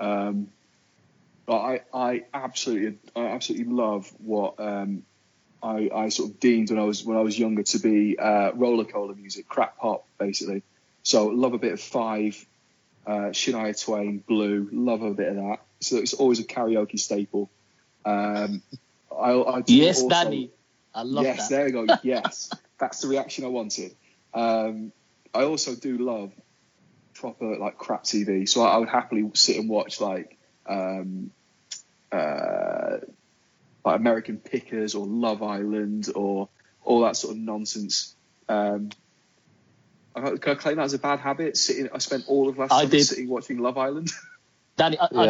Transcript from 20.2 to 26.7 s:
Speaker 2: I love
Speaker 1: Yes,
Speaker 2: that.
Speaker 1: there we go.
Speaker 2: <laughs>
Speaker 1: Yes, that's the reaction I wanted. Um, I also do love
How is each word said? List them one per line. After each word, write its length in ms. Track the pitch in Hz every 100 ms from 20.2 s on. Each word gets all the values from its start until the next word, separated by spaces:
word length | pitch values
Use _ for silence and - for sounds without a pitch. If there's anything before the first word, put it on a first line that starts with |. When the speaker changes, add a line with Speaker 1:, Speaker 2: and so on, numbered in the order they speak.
| 165 139 123 _ _ _ _
Speaker 2:
I 100 | 110
love 220 | 123 143
Speaker 1:
Yes, 240 | 131 120 110
Speaker 2:
that. 60 |
Speaker 1:
there 100 | 135 139
we 40 |
go. 160 | 123 110
Speaker 2:
<laughs> 80 | -
Speaker 1:
Yes, 480 | 127 120 - - - - _ -
that's 220 | 127 -
the 60 | 139
reaction 360 | 135 - -
I 40 | 127
wanted. 460 | 123 107 - 92 - _ _ _
Um, 560 | 117 117 113 110 110 110 - _ _ _
I 120 | 113
also 320 | 143 151 143 120
do 200 | 139 123
love 340 | 123 110 98 - - _ _